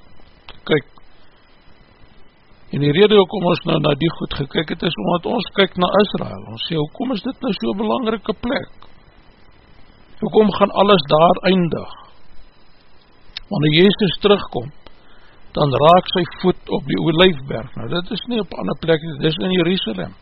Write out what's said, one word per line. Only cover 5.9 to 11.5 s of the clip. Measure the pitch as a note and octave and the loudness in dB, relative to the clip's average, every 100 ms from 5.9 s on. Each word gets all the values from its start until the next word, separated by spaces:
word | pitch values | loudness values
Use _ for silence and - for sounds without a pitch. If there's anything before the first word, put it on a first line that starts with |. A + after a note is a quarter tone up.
| G3 | 2
Israel. | G#3 F3+ - G2 G#2+ | 0 -2 -8 -10 -12
Ons | A2+ - | -12 -6
sê, | D#3+ | -4
"Hoekom | D3+ - B3+ | -4 -4 -4
is | G#3+ | -4
dit | B3 - | -6 -6
nou | C4 | -6
so | F#3+ A3+ | -4 -4
'n | G3+ | -2
belangrike | A3 A#3+ A3 A3 - | -2 -2 -2 -4 -6
plek? | - B3 C4+ - - - - - _ - _ - - _ - - - - - | -6 -4 -6 -8 -18 -20 -20 -20 _ -20 _ -20 -20 _ -20 -20 -20 -20 -8
Hoekom | G#3+ G#3+ G#3+ | 0 2 2
gaan | - G3+ | 2 0
alles | - G3+ F#3+ - | 2 4 4 4
daar | D#3 E3+ F3+ F#3+ | 4 4 4 2